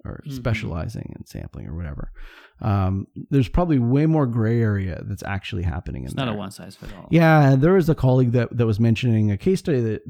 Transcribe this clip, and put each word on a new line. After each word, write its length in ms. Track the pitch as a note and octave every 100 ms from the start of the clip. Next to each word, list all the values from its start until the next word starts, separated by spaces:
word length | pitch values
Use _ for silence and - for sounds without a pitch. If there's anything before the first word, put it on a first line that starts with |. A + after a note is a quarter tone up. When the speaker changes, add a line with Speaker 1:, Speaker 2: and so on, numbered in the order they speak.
Speaker 1:
or 180 | - - D3
Speaker 2:
Mm-hmm. 80 |
Speaker 1:
specializing 800 | C3 A#2+ A2 A2 F2+ F#2 - -
and 140 | - -
sampling 380 | - - - G1+
or 100 | D#2+
whatever. 340 | D#2+ C#2 - - - - - _
Um, 440 | A2 G2+ F#2 F#2+ - - -
there's 180 | C#3+ A#2+
probably 300 | - C#3+ C#3
way 280 | A#2 C3+ D#3+
more 200 | D#3+ C3
gray 340 | A#2 A2 A#2
area 420 | A2+ G2+ F#2+ - G2+
that's 160 | G2
actually 420 | - G2+ - F#2+
happening 380 | F2+ D2+ - C2+
in 40 | B1+
Speaker 2:
It's 100 | -
not 120 | B2+
a 20 |
Speaker 1:
there. 80 | G#2
Speaker 2:
one 120 | F#2+
size 260 | - F#2 -
fit 120 | G#2 F#2+
all. 120 | -
Speaker 1:
Yeah, 460 | E3 D#3+ D#3 C#3 C3+
there 180 | D#3
was 160 | F#3+ D#3+
a 40 |
colleague 380 | D3+ C3 B2+ B2
that, 240 | A#2+ A#2 A#2
that 100 | A2+
was 140 | G#2
mentioning 500 | A#2 A2 B2+ A2 G#2+
a 60 | G2+
case 220 | F#3 F#3+
study 220 | - C3
that, 180 | A2+ G#2+ A#2